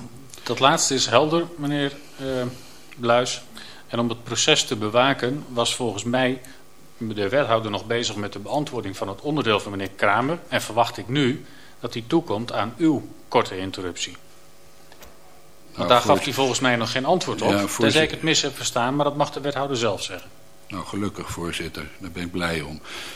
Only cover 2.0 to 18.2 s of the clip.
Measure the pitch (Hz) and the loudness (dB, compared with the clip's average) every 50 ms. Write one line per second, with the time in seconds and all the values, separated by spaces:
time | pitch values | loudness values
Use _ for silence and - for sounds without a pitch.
2 | - - - - 135 135 131 127 123 123 - - - - - - - - - - | -14 -16 -12 -8 -4 -4 -2 -2 -2 -4 -6 -10 -14 -18 -18 -18 -18 -18 -10 -2
3 | 120 117 117 120 127 - - - - - - - - - - - - - - 117 | 2 4 4 4 4 2 -2 -8 -10 -14 -16 -16 -16 -16 -16 -18 -12 -4 -2 0
4 | 120 117 113 - - - 117 - - 156 147 - - - 127 104 107 107 110 123 | 0 0 -2 -4 -6 -4 -2 2 4 4 4 4 4 0 -2 -2 0 2 4 6
5 | 127 139 135 - 117 123 139 147 - - 123 120 117 - - - 123 110 95 101 | 6 4 4 2 0 -2 -2 -2 -6 -4 -2 0 0 0 0 -2 -2 -2 -2 -2
6 | 110 120 120 127 127 127 135 135 - - - - - - - - - - - - | -2 0 2 2 2 2 0 -2 -8 -14 -18 -18 -18 -20 -20 -20 -20 -16 -10 -8
7 | 117 110 107 104 101 98 120 143 135 110 113 110 110 104 101 95 101 110 117 117 | -6 -4 -2 -2 0 2 2 2 2 2 2 2 0 0 -4 -4 -2 -2 -2 -2
8 | 120 110 101 104 104 98 - 101 104 113 123 147 147 - 123 113 98 98 98 - | -2 -2 -4 -4 -6 -6 -6 -8 -6 -2 -2 -2 -2 -2 -4 -6 -6 -6 -6 -6
9 | 104 98 101 - - 147 156 147 110 113 107 95 - 104 101 95 95 95 - - | -6 -8 -8 -6 -4 -2 0 2 4 4 4 2 2 -2 -6 -6 -6 -6 -2 2
10 | 113 101 101 113 127 143 175 175 - - 127 113 - - 110 117 117 - - 110 | 4 4 4 4 2 0 -2 -4 -4 -2 -2 -2 -2 0 2 2 2 2 0 -8
11 | 92 101 131 147 139 120 151 - - - - - - - - - - 113 - 120 | -6 -2 0 2 2 2 0 -2 -6 -14 -16 -16 -16 -18 -14 -10 -10 -8 -8 -8
12 | 113 113 165 165 160 - 101 107 117 - - 113 101 117 120 - 170 160 139 - | -2 2 2 2 2 2 -2 -4 -4 -2 -2 -2 -2 -2 0 2 2 4 4 2
13 | - - - - - - - 120 104 - 98 92 95 95 90 101 92 90 85 - | 0 -6 -14 -16 -4 2 2 2 2 2 -2 -6 -6 -6 -6 -6 -6 -6 -6 -6
14 | - 87 82 - - - - - - - - - - - - - - - - - | -8 -8 -8 -12 -18 -20 -20 -20 -20 -20 -20 -20 -20 -20 -20 -20 -20 -20 -20 -18
15 | - - - - - - - - - - - - - - - - - - 123 117 | -18 -18 -18 -18 -20 -20 -20 -20 -20 -20 -20 -20 -20 -12 -6 0 4 6 6 6
16 | 107 107 98 95 - 147 120 135 135 127 120 - 135 127 120 113 110 113 - 131 | 8 6 4 4 2 0 0 2 2 2 2 2 2 2 2 2 2 0 -2 0
17 | 131 151 185 175 - 135 113 110 110 139 - 101 101 - - - 117 113 - 156 | 2 2 2 2 2 0 -2 0 2 2 2 2 2 0 0 2 4 4 6 4
18 | 156 151 - - | 4 2 0 -2